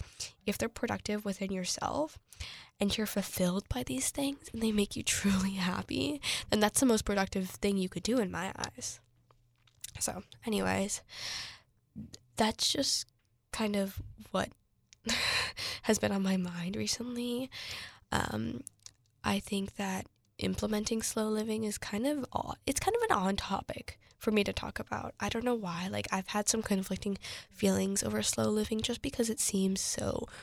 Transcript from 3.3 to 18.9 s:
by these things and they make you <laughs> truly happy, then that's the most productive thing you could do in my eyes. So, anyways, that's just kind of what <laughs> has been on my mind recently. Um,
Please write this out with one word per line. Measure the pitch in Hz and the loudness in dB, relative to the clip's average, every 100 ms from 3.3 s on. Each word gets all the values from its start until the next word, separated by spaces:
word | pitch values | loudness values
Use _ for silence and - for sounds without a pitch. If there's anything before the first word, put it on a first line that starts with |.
| - 180 190 - | 2 2 2 -2
by | 247 | -2
these | 254 262 - | -2 0 0
things | - 277 277 - | 0 0 -2 -8
and | 226 | 0
they | 220 | 2
make | 208 202 - | 4 2 0
you | |
<laughs> | |
truly | - - 202 190 196 | -2 2 4 4 4
happy, | 196 180 - - - 285 294 - - - | 2 2 0 -2 -2 0 -2 -2 -4 2
then | 214 | 4
that's | 214 - | 6 6
the | 262 | 6
most | 220 - | 6 4
productive | 202 190 190 185 | 2 2 0 -2
thing | - 202 196 | 0 2 2
you | 185 | 0
could | - | -2
do | 208 254 | 0 2
in | 185 | 2
my | 170 190 - | -2 -4 -4
eyes. | - - - - _ _ _ _ _ _ _ _ - - | -6 -6 -10 -10 _ _ _ _ _ _ _ _ -14 -4
So, | - 180 - - 233 | -4 -4 -10 -8 0
anyways, | 202 185 190 196 - - - - - - - _ _ _ - - - _ - | 2 2 2 0 -4 -8 -10 -8 -6 -8 -14 _ _ _ -14 -14 -16 _ 2
that's | 110 - - | 2 2 2
just | - 269 - - _ _ _ _ | 2 2 0 -2 _ _ _ _
kind | - 214 202 | -2 0 2
of | 196 - - - - | 0 -4 -12 -14 -4
what | 185 - - _ _ _ - - | -2 -2 -6 _ _ _ -8 -2
<laughs> | - - - - - - - | 0 2 0 0 -4 -6 0
has | - 208 | 2 4
been | 208 | 4
on | 196 | 2
my | 190 190 | 2 2
mind | 180 175 175 214 | 0 -2 -4 -2
recently. | 208 - 240 240 240 240 262 - - - - - _ | -2 -2 -4 -4 -2 -2 -4 -8 -10 -10 -12 -16 _
Um, | - - 107 117 - - - - | 0 0 -2 -4 -6 -10 -18 -20